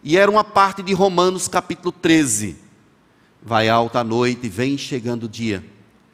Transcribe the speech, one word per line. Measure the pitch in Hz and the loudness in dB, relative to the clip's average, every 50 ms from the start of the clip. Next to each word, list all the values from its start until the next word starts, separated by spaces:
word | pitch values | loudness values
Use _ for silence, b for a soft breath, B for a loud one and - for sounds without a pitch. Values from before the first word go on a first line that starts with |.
| _ | _
E | 143 156 | 2 2
era | 185 202 202 | 4 4 4
uma | 208 214 208 | 4 2 0
parte | 208 - 196 196 196 185 - | 2 2 2 2 2 0 -6
de | 190 180 | -4 -4
Romanos | 196 170 202 196 180 175 180 185 185 185 - - | 0 2 2 2 4 4 2 2 2 -2 -6 -2
capítulo | - 185 170 - 180 - - 175 | -4 -4 -4 -4 -10 -6 -6 -8
treze. | 170 - - 175 165 160 151 131 107 104 107 98 76 - _ _ _ _ _ _ _ _ _ b b b b b b b | -8 -2 2 4 4 4 4 2 -2 -4 -4 -8 -8 -12 _ _ _ _ _ _ _ _ _ b b b b b b b
"Vai | - 107 117 110 110 110 | -8 -2 0 2 2 4
alta | 113 117 117 113 - 127 | 2 2 2 0 -2 -4
a | 120 | -2
noite | 113 110 120 123 123 123 120 127 | 0 0 0 0 0 -2 -4 -8
e | 117 | -10
vem | 90 101 123 135 139 | -4 -4 -4 -2 -4
chegando | 139 139 - 147 127 110 120 120 120 117 | -6 -6 -8 -8 -8 -6 -6 -6 -6 -8
o | 113 | -10
dia. | 101 107 117 113 101 92 82 - - _ _ _ _ _ b b | -10 -6 -6 -4 -4 -6 -8 -16 -20 _ _ _ _ _ b b